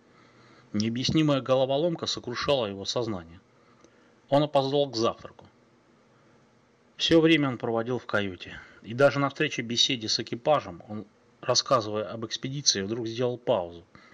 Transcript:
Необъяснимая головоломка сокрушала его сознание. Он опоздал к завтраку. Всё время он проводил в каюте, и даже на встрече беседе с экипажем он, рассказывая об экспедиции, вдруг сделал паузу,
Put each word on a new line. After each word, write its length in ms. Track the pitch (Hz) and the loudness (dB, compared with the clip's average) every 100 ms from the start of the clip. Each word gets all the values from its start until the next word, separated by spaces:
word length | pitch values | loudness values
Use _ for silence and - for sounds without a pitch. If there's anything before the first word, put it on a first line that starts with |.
| _ _ _ _ - - _ | _ _ _ _ -20 -20 _
Необъяснимая 680 | 104 110 120 127 160 151 139 | -2 -2 -2 0 2 2 2
головоломка 680 | 131 131 131 139 175 165 104 | 2 2 2 2 0 -2 -6
сокрушала 600 | - 120 120 - 139 107 | -6 -6 -6 0 0 0
его 180 | 98 | -4
сознание. 560 | 95 127 113 95 82 85 _ _ _ _ - _ _ _ - | -6 -4 -4 -6 -10 -20 _ _ _ _ -20 _ _ _ 0
Он 120 | 143 | 2
опоздал 480 | 147 139 135 143 143 | 4 2 2 2 0
к 40 | 113 | 2
завтраку. 500 | 110 - - - - _ _ _ _ _ _ _ _ _ _ _ _ _ _ - | 0 -2 -14 -20 -20 _ _ _ _ _ _ _ _ _ _ _ _ _ _ -4
Всё 200 | - 165 | 4 4
время 300 | 160 156 139 | 6 4 2
он 80 | 117 | -2
проводил 420 | 120 113 117 123 | -2 -2 -2 -4
в 60 | |
каюте, 560 | - 104 101 87 - 85 - - | -2 -2 -2 -8 -14 -16 -20 -20
и 100 | 98 | -8
даже 260 | 120 139 139 | 4 4 4
на 120 | 139 | -2
встрече 320 | - 147 - | -2 -4 -4
беседе 440 | 117 117 - 127 107 | -4 0 2 0 -2
с 140 | - | -4
экипажем 640 | 113 120 147 143 98 85 - | -4 -4 2 2 0 -14 -10
он, 200 | 107 - _ _ - | -12 -12 _ _ -12
рассказывая 640 | - 123 - 131 104 107 | 0 0 4 2 2 -4
об 220 | 98 113 110 | -4 -8 -8
экспедиции, 560 | - 135 143 - 101 | -8 -8 -2 0 0
вдруг 240 | 98 120 113 | -2 -4 -4
сделал 320 | 113 123 123 | -2 -2 -2
паузу, 460 | - 107 87 85 - - - | 0 0 0 -10 -20 -20 -20